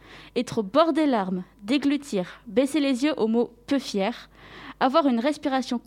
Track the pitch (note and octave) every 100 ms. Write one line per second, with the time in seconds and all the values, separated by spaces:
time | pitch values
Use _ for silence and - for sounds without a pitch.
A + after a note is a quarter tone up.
0 | - - - - A#3 - F#3+ C#4 E4 D4+
1 | D4+ A#3 F#3 F#3 F3+ - G3+ C#4 C#4 C#4+
2 | - G3+ F3 - A#3+ G3+ C4+ D#4+ C#4 B3
3 | D4 D4 A3 A3+ A#3 - - C#4 - G3+
4 | F#3+ A#3 - - - - - - C4 D4+
5 | C#4+ A#3 C4 D4+ D4 C4 A#3+ A#3+